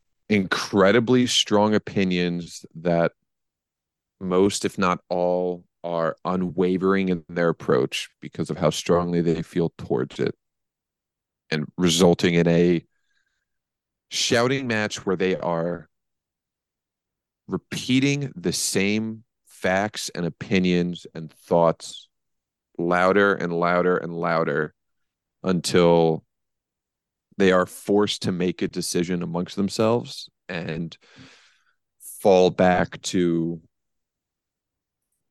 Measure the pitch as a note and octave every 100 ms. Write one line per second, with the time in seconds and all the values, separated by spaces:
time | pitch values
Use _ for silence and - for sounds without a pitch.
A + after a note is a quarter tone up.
0 | _ _ - G#2 F#2 - - G2+ F#2+ A2+
1 | A#2 B2+ B2 - - G#2 G#2+ G#2+ - G#2
2 | F#2+ F2+ F2+ F2 E2+ - - E2 E2+ E2+
3 | E2 - _ _ _ _ _ _ _ _
4 | _ _ F#2 F2+ G2+ - G2 - F#2 F2+
5 | - F2+ F2+ F2+ F2+ F2 - _ F2 E2+
6 | D#2+ - E2+ F#2 F2+ D#2+ F2+ F#2 F#2+ G2
7 | F#2 F2 - F2 E2+ E2 - C2+ C2+ -
8 | - _ D2+ - D#2+ D#2 D#2 - - F2
9 | F2 F2 E2+ E2 E2 F2+ E2 - - D2
10 | C2 - - - _ _ _ _ _ _
11 | _ _ _ _ _ D#2 D2 - F2 E2
12 | F2+ E2+ F#2 E2+ E2+ E2+ F2 E2 - _
13 | _ _ _ _ _ _ _ _ _ _
14 | _ - - A#2+ B2 C3+ B2+ A2 G#2+ -
15 | - F2+ F#2 F#2 E2+ E2+ E2+ F2 - _
16 | _ _ _ _ _ _ _ _ _ _
17 | _ _ _ _ - F#2 - - - C3
18 | C#3 C#3+ C#3+ - A2 C#3 - - G2 G#2+
19 | A2 A2 _ _ _ - F#2 F#2+ G#2+ -
20 | - - E2+ - - F#2+ F#2 F2 F2 E2+
21 | - D#2+ D#2+ - - F2 E2 E2 - -
22 | - _ _ _ _ _ _ - E2+ F2+
23 | F#2 G2 G2+ F#2+ F2 E2+ F2 F2+ F2+ F2+
24 | E2+ E2+ E2+ E2 D#2+ D2+ D2+ - _ _
25 | _ _ _ _ F#2+ F2+ - F#2 E2+ E2+
26 | E2 D#2+ - _ _ _ _ _ _ _
27 | _ _ _ - F#2+ F#2 F2+ - - G2+
28 | G#2 - - F2+ F2+ - F#2+ F2+ E2+ F2+
29 | E2+ F2+ E2+ E2+ F2+ - G2+ - A2 A#2+
30 | C3 - - _ - F2+ E2 D#2+ E2 -
31 | _ - - _ _ _ _ _ _ _
32 | - - G#2+ F#2 F2+ E2 F#2 F2+ E2+ -
33 | - F#2+ F2 E2 E2 E2+ - _ _ _
34 | _ _ _ _ _ _ _ _ _ _
35 | _ _ _